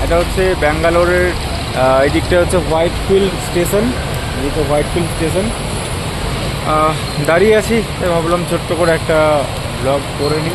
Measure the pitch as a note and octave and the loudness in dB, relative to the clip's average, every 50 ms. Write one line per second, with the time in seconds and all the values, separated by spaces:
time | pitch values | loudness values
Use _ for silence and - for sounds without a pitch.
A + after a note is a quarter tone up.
0 | - - E3 E3+ F3 E3 - - F#3+ F#3+ F#3 - D3+ D3 D3+ D#3 D#3+ E3+ E3+ E3+ | 0 0 0 0 0 0 0 0 0 0 0 2 0 0 0 2 0 2 4 4
1 | F3 F3 F3+ F3+ F3+ F3+ E3 - - - - - - - - - C3 C3 C3 C3+ | 2 4 2 2 2 0 -2 -2 -4 -4 -4 -4 -6 -4 -2 0 2 4 4 4
2 | C3+ D3+ D3 D#3+ - - F3 F3+ F3 E3 - F3+ D#3 D3+ D#3+ D#3+ E3 F3 - - | 4 4 2 0 0 2 2 2 2 2 2 0 0 0 0 0 0 0 0 -2
3 | - - G3 G3 G3 F#3+ F3 D3 - - - F3 F3 E3+ F#3+ G3+ A3+ B3 B3 A#3+ | 0 2 2 2 2 2 -2 -4 -6 -4 -2 -2 0 0 0 0 0 0 -2 -2
4 | - - - - - - - - C3 C#3+ C3+ D#3+ D3 C3+ D3 D3 D3+ D3+ - F3 | -4 -4 -4 -4 -4 -4 -6 -4 -4 -2 -2 -2 0 0 0 0 0 0 -2 -2
5 | E3+ E3 - - E3+ D#3 D#3 F3+ G3+ A#3 - - - - - - - - - - | -2 -2 -2 -2 -2 0 0 0 -2 -2 -4 -4 -6 -6 -6 -6 -6 -6 -6 -6
6 | - - - - - - - - - - - - - D3+ D#3 D#3 D#3 D#3 D#3 C#3+ | -6 -6 -6 -4 -4 -4 -4 -4 -4 -4 -6 -4 -2 0 2 2 2 2 0 0
7 | - - - - D3 - D#3+ F3 F#3+ A3 G#3+ G#3+ G#3 - A3+ A#3 G3+ - - - | -4 -4 -4 -2 0 2 4 4 6 6 4 4 4 2 0 0 0 -2 -4 -4
8 | - F3+ E3+ E3+ D#3+ E3 F3 F3 F3 - E3+ E3 - - F3+ E3 F3 E3 E3 D#3 | -2 0 0 0 0 0 0 0 0 -2 -2 -4 -2 -2 -2 0 2 2 2 0
9 | - - D#3+ D#3 D#3 D3+ D3+ D3 C3 - - - - - - - - C3 C#3 C#3+ | 0 0 2 2 4 4 2 2 0 -2 -4 -6 -6 -6 -6 -2 -2 0 0 0
10 | C3+ - - - C#3+ C#3+ D3+ D#3 D#3 E3 F3+ | -2 -4 -4 -2 -2 0 0 0 -2 -2 -4